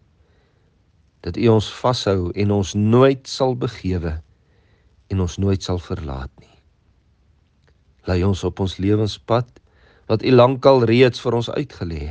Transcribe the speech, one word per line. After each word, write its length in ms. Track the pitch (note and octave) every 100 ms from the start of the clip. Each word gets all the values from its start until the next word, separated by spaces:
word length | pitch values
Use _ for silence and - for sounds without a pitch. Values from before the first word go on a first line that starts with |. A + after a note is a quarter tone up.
| _ _ _ _ _ _ _ _ _ _ _ _ F2+
dat 120 | F2
U 100 | A#2
ons 160 | A2 - -
vashou 500 | B2 B2 G#2 F#2+ F2+
en 200 | F#2+ G#2
ons 200 | G2+ G2 G#2
nooit 500 | G#2+ A#2+ C3+ C3+ -
sal 260 | - C3 B2
begewe 580 | B2+ - F2+ F2+ E2 D#2+ - _ _ _ _ _ _ _ -
en 100 | F#2+ F2
ons 120 | -
nooit 220 | G2 F#2+
sal 180 | - F2+
verlaat 500 | - F2+ D#2 C2 C2 _
nie. 140 | - _ _ _ _ _ _ _ _ _ _ _ _ _ _ _ -
Lei 120 | F2+ F#2+
ons 160 | F#2+ F2+
op 160 | -
ons 140 | F#2+ -
lewenspad 680 | F#2+ G#2+ G#2+ - - A#2 B2 - _ _ _ _ -
wat 160 | G#2+ G#2+
U 60 |
lankal 520 | B2+ B2 C3 C#3 C3+ A2+
reeds 320 | A#2+ C3 -
vir 160 | B2+ A#2
ons 120 | A#2
uitgelê 480 | - C#3+ - F2 D#2+ D2+